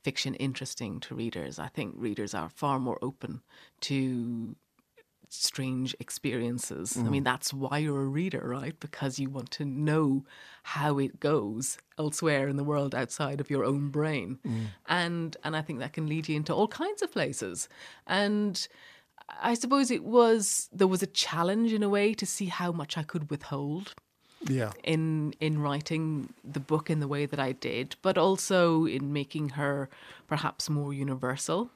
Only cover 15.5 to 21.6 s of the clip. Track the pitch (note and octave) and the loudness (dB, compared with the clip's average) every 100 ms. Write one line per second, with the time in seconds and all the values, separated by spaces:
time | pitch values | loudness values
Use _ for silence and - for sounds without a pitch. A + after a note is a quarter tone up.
15.5 | D#3 D#3 C#3 C3 - D#3 D#3 D#3+ D3+ D3+ | -4 -4 -6 -6 -4 -2 -2 0 -2 0
16.5 | D3+ G#3+ - F4 G#4 F#4 - C#3+ C3+ G2 | 2 0 0 -4 -2 -4 0 -2 -2 -6
17.5 | F2 - - - - - F#3 G3+ G#3 G#3 | -6 -10 -12 -20 -20 -2 2 4 4 2
18.5 | F3+ - - - - _ - - - - | -2 -6 -12 -20 -20 _ -20 -18 -4 0
19.5 | A#3+ B3 C#4 B3+ B3 - A#3+ A#3 A3+ G3 | 0 4 4 4 2 4 8 8 8 4
20.5 | - - F#3 F#3+ F#3 F#3+ - - D#3 F3 | 0 -4 4 4 4 0 0 0 2 2
21.5 | G#3 | 4